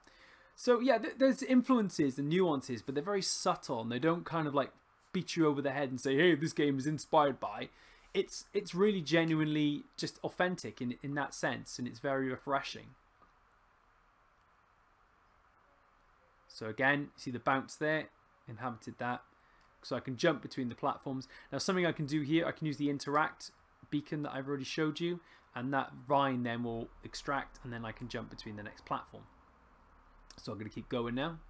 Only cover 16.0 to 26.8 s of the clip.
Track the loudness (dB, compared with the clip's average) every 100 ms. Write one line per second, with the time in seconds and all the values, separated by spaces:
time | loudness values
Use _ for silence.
16 | _ _ _ _ -18 -8 -6 2 4 4
17 | -2 -10 -8 -2 2 2 0 -2 0 0
18 | -4 _ _ _ -16 -8 -8 -8 -12 -6
19 | -4 -6 -10 _ _ _ _ _ -6 -6
20 | -4 2 2 2 -4 -6 -6 -2 -2 -2
21 | -6 -8 -10 -18 -10 -4 0 2 2 0
22 | -2 -2 2 2 2 -2 -4 -2 -2 -2
23 | 0 2 0 -4 -18 _ _ _ -4 -4
24 | -2 -6 -4 -6 -4 -6 -4 0 0 0
25 | -2 -4 -10 -20 _ -6 -2 0 -2 -6
26 | 2 4 4 2 0 -2 -2 -4